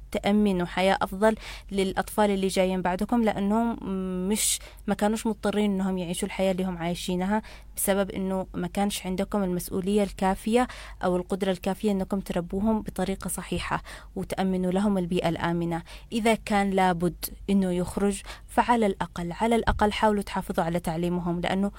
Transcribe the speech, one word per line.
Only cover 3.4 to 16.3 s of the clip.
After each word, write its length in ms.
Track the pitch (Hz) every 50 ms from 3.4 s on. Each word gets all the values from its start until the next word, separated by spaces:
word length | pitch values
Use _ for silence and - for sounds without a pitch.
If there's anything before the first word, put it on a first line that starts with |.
| 202 196 208 226 233 233 226 - - - 190 190 185 185 185 180 185 190
مش، 300 | 214 214 - - - - - - - - - -
ما 80 | 202
كانوش 320 | - 208 208 220 220 - 226
مضطرين 440 | 214 - - 208 196 208 208 208 196
إنهم 240 | 190 190 190 190 185
يعيشوا 300 | 175 165 180 - - -
الحياة 240 | - - 190 190
اللي 120 | 185 180 185
هم 140 | 185 180 165
عايشينها، 640 | 160 170 175 170 - - 180 180 180 190 208 220 214 - - - - - - -
بسبب 340 | - - 190 196 196 190
إنه 360 | - - 190 190 190 190 185 - -
ما 140 | 180 180 170
كانش 380 | - 208 202 202 - - -
عندكم 380 | 185 185 180 196 - - 208 196
المسؤولية 600 | 180 180 175 170 - - 196 180 190 208 208 202
الكافية 640 | 185 - - 196 190 190 202 - 220 220 240 254 247 - - - - - - -
أو 120 | 185 180
القدرة 360 | 180 180 - 196 185 196 190
الكافية 400 | 185 180 - 202 190 - - 214
إنكم 280 | 202 190 190 - 208 196
تربوهم 640 | 190 - 190 185 170 175 190 196 202 220 220 214
بطريقة 460 | 208 - - - 185 185 190 - - 190
صحيحة 560 | - - 180 - 180 175 - - - 170 - - - - - - -
وتأمنوا 560 | 190 185 - - - 190 190 185 185 185 180
لهم 260 | 180 202 202 214 202 190
البيئة 320 | 180 170 175 180 - 165
الآمنة. 520 | 165 - - 170 170 170 170 170 170 165 - - - - - -
إذا 240 | - 233 208 233